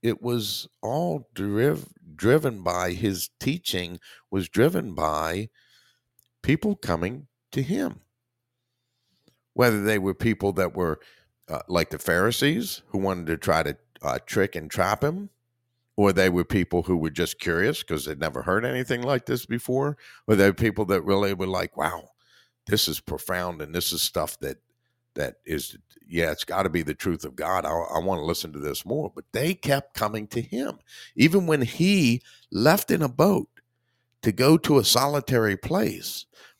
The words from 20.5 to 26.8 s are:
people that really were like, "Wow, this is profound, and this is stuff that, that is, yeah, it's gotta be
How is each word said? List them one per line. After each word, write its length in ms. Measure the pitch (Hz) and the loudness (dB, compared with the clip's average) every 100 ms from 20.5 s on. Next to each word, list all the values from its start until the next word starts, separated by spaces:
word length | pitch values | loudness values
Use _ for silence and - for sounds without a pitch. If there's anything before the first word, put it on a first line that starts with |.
people 320 | 95 113 101 92 | 4 0 0 0
that 160 | 95 | 0
really 320 | 80 98 101 | 2 2 2
were 120 | 95 92 | -2 -2
like, 300 | 92 87 - | -2 -4 -2
"Wow, 360 | 78 85 76 _ _ _ _ _ | -4 -4 -10 _ _ _ _ _
this 240 | - 104 - | -2 0 0
is 120 | 76 | -4
profound, 600 | - 73 - 90 90 82 | -8 -10 -4 -4 -4 -6
and 140 | 76 | -6
this 180 | 85 - | -4 -4
is 80 | 85 | -2
stuff 380 | - - 78 - | -2 -2 -4 -4
that, 180 | 71 65 _ _ _ _ _ | -10 -10 _ _ _ _ _
that 280 | - 67 - | -6 -6 -8
is, 320 | - 76 - - _ _ - | -8 -6 -6 -14 _ _ -6
yeah, 260 | 82 82 | -2 -2
it's 120 | 78 | -2
gotta 260 | - 87 95 | -4 -2 0
be 100 | 87 | 0